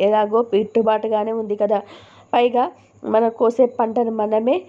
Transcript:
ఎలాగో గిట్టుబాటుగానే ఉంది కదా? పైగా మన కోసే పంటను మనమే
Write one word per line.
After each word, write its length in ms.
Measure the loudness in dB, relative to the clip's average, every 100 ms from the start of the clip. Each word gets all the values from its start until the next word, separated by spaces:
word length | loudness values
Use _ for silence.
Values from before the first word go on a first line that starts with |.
ఎలాగో 400 | 0 2 2 0
గిట్టుబాటుగానే 920 | 0 0 0 0 0 0 0 -2 -2
ఉంది 240 | -4 -6 -4
కదా? 260 | -2 -2 -4 -16 -20 -20 -4
పైగా 360 | 0 2 2 -2 -4 _ _
మన 240 | -2 0 0
కోసే 380 | 0 0 2 0
పంటను 440 | 0 -2 -2 -2
మనమే 520 | -2 -2 0 0 0